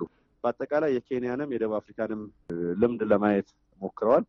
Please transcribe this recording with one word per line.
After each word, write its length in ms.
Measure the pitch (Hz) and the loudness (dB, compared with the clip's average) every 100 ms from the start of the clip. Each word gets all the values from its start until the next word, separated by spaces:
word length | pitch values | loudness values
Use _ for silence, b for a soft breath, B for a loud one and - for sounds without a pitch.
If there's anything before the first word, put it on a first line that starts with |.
| 85 _ _ _ | -2 _ _ _
በአጠቃላይ 480 | 120 - 135 151 156 | -4 -4 -2 0 0
የኬንያንም 600 | 127 - 127 123 127 147 | 0 -2 -4 -2 -4 -4
የደቡብ 240 | 117 110 107 | -2 -2 -2
አፍሪካንም 460 | - 104 110 107 107 - - 85 87 90 | -6 -6 -6 -6 -10 -14 -10 -4 -2 2
ልምድ 240 | 120 117 107 | 2 2 2
ለማየት 420 | 101 104 101 - _ _ - | 4 4 2 0 _ _ -12
ሞክረዋል። 420 | 95 - 107 143 | -12 -2 2 2